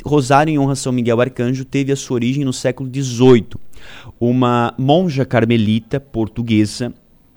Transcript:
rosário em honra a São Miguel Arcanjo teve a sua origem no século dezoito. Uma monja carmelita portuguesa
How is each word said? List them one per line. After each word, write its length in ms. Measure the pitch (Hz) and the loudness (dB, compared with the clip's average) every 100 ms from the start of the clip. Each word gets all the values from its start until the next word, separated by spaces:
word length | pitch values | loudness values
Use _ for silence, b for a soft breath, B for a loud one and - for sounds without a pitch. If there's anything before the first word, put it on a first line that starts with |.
rosário 480 | - 147 127 139 160 | -2 0 2 2 2
em 60 | 147 | 0
honra 160 | 139 | 0
a 20 | 135 | -2
São 160 | 131 | -2
Miguel 280 | 123 117 113 | -2 0 0
Arcanjo 440 | 123 - 123 131 | 0 -2 -4 -4
teve 260 | 131 139 135 | -4 -4 -2
a 60 | 135 | -4
sua 180 | - | -4
origem 300 | 123 120 139 | -2 -2 -2
no 80 | 135 | -4
século 360 | 123 131 127 131 | -4 -4 -4 -8
dezoito. 680 | 131 135 117 127 123 - - - B B B 110 - | -6 -6 4 8 8 4 -10 -12 B B B -20 -4
Uma 540 | 120 127 123 120 120 - | 0 2 2 2 0 0
monja 480 | 131 160 185 135 120 | 2 2 2 -2 -2
carmelita 760 | 123 113 117 107 113 - 139 | 0 2 2 2 -2 -4 -8
portuguesa 920 | - 117 107 120 120 107 107 - 120 - _ _ _ | -6 -6 -6 -6 0 2 0 -4 -10 -12 _ _ _